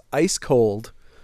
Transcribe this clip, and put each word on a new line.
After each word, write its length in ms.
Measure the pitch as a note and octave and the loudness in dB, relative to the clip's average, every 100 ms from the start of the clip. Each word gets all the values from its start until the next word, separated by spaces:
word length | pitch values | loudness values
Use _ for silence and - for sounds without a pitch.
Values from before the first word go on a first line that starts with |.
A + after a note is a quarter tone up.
| - | -4
ice 240 | C3+ F3+ - | -2 -2 -2
cold. 540 | - C3 A2 G2+ - - - - | 0 2 2 -2 -10 -20 -20 -20